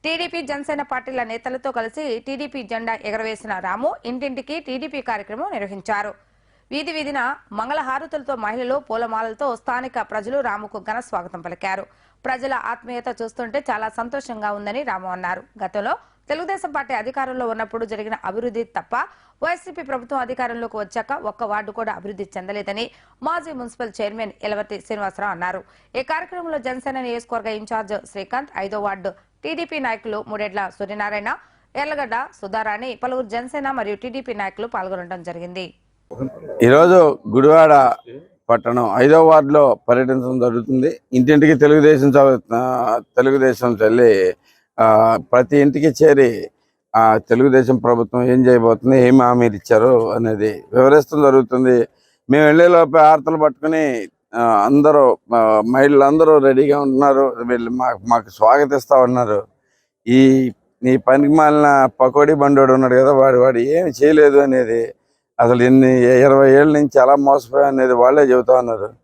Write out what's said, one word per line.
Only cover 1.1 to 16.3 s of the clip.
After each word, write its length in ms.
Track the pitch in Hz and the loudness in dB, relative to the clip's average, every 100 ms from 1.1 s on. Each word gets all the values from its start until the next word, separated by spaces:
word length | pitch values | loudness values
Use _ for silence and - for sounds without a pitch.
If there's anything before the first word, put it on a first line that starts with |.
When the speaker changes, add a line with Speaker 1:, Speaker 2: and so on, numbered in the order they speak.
| 262 | -10
Speaker 1:
నేతలతో 480 | 226 226 254 262 269 | -10 -12 -12 -10 -10
కలిసి 520 | 240 226 302 294 226 262 | -10 -10 -12 -10 -10 -12
టీడీపీ 360 | 269 247 269 | -14 -12 -14
జెండా 340 | 202 226 226 226 214 | -12 -12 -10 -10 -10
ఎగరవేసిన 540 | 214 220 214 214 190 | -10 -10 -14 -12 -12
రాము 360 | 185 202 294 - 233 | -10 -8 -8 -8 -14
ఇంటింటికి 540 | 247 277 254 262 320 | -12 -12 -12 -14 -14
టీడీపీ 420 | 302 254 294 285 | -12 -14 -12 -14
కార్యక్రమం 480 | 247 214 202 214 370 | -12 -12 -12 -14 -12
నిర్వహించారు. 600 | 277 202 196 180 208 208 - _ _ _ _ _ | -12 -14 -14 -10 -8 -10 -16 _ _ _ _ _
వీధి 200 | 277 311 | -12 -10
వీధిన 440 | 311 285 285 247 294 _ | -10 -10 -8 -8 -10 _
మంగళహారతులతో 840 | 208 233 302 262 269 311 302 269 262 | -8 -6 -8 -6 -10 -10 -12 -10 -8
మహిళలు 460 | 208 233 247 277 277 | -8 -8 -6 -8 _
పూలమాలలతో 680 | 220 233 220 226 220 277 226 | -8 -6 -6 -8 -8 -8 -8
స్థానిక 380 | - 247 262 247 | -8 -10 -8 -10
ప్రజలు 380 | 208 214 208 277 | -8 -10 -8 -8
రాముకు 400 | 240 208 214 214 | -6 -10 -12 -14
ఘన 200 | 185 226 | -10 -12
స్వాగతం 420 | 240 196 175 175 | -10 -12 -12 -18
పలికారు. 440 | 170 180 190 190 - _ _ _ 254 | -16 -12 -10 -10 -14 _ _ _ -10
ప్రజల 280 | 262 269 | -10 -8
ఆత్మీయత 600 | 254 - 240 240 240 247 240 | -10 -10 -14 -14 -14 -12 -12
చూస్తుంటే 360 | 226 - 233 269 | -14 -12 -10 -10
చాలా 300 | 294 220 220 | -8 -8 -8
సంతోషంగా 600 | 226 233 277 269 220 208 | -12 -12 -12 -14 -12 -10
ఉందని 320 | 208 208 233 | -10 -10 -10
రాము 280 | 269 190 185 | -10 -12 -12
అన్నారు. 320 | 180 180 185 _ 214 190 | -12 -10 -12 _ _ -10
గతంలో 320 | 208 214 339 _ _ | -10 -8 -10 _ _
తెలుగుదేశం 420 | _ | _